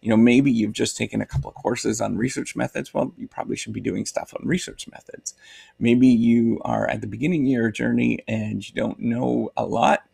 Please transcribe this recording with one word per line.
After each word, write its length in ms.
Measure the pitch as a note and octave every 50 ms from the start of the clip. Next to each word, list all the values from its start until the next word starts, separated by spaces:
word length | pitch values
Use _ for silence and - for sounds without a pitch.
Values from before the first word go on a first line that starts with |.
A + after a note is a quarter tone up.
you 80 | - G#2+
know, 80 | A2+
maybe 340 | A2 A2+ A#2+ A#2+ B2+ C#3 C#3+
you've 220 | A#2+ A2+ G#2+ G#2+ A2
just 240 | - A#2 A2+ -
taken 240 | - A#2+ A2+ - A2
a 40 | G#2
couple 240 | _ - C3+ - -
of 60 | -
courses 460 | - - - A#2+ A#2+ - A#2 A2 A2+
on 160 | A2 G#2+ G2
research 380 | F#2 A2+ C3 C3+ - - - -
methods. 380 | A2+ B2 C3+ _ - - - _
Well, 200 | - - - -
you 100 | - -
probably 280 | - _ - - - A2+
should 180 | - - A2+ A2
be 80 | G#2+
doing 240 | G2+ - F#2 G#2+ A2
stuff 280 | - - - - - -
on 140 | - -
research 400 | - D#3+ F#3 - - - - - -
methods. 440 | - - _ - - - _ - _ _ _ - - - - _ _ _
Maybe 280 | A2 A#2+ A#2+ B2 C3
you 520 | C3 B2 A2+ A#2 A#2 A#2 A#2 A#2 A2+ A2 - -
are 240 | - A#2+ A2 - -
at 120 | B1+ A2
the 60 | G#2+
beginning 380 | G#2+ G2 A2 C3 D#3+ F#3 D#3 C3+
of 60 | C3
your 200 | C3+ A#2+ A2+ A2+
journey 480 | G#2+ - A#2+ A#2+ A#2+ A#2+ A#2+ A#2+ A2+ - -
and 400 | - A2 A2 G#2+ G#2+ G#2 G2+ G2
you 60 | - -
don't 260 | - A2 A2+ - -
know 520 | - A#2+ A#2 A#2+ B2+ B2 B2 A#2+ A2+ G#2+ _
a 100 | - A#2
lot. 380 | - A2 A2 A#2+ - - - _ _